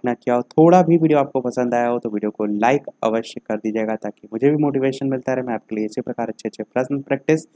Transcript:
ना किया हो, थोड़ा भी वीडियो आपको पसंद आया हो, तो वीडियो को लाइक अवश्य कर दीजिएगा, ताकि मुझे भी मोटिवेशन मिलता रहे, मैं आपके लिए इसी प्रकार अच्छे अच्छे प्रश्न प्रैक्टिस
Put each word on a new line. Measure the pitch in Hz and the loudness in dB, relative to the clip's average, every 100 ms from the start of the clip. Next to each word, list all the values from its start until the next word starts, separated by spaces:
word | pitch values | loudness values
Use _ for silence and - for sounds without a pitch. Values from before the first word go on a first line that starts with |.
ना | 127 | -2
किया | 120 - | -4 -2
हो, | 123 | -2
थोड़ा | 120 - 165 180 | 0 4 6 6
भी | 165 165 | 6 4
वीडियो | 160 151 | 4 2
आपको | 139 131 | 0 -2
पसंद | 123 123 123 | -4 -2 -2
आया | 120 120 | 0 0
हो, | 120 | -2
तो | 117 | -4
वीडियो | 104 107 | -4 -4
को | - | -4
लाइक | 107 104 117 135 - - | -4 0 2 2 -2 -4
अवश्य | 113 113 113 - | -2 -2 -4 -14
कर | - 107 | -8 -6
दीजिएगा, | 110 107 110 110 | -4 -4 -4 -4
ताकि | 104 - 104 | -8 -12 -12
मुझे | 110 135 | 0 0
भी | 151 | 2
मोटिवेशन | 147 135 135 135 135 | 0 0 -2 -2 -4
मिलता | 131 127 | -4 -2
रहे, | 127 | -4
मैं | 127 | -2
आपके | 113 - 107 | -6 -6 -6
लिए | |
इसी | 107 - | -4 -6
प्रकार | 120 123 113 | -8 -6 -6
अच्छे | 110 110 | -6 -10
अच्छे | - | -8
प्रश्न | 107 123 131 143 | -6 -4 -2 -4
प्रैक्टिस | 135 139 - 156 - | -4 -4 0 0 -2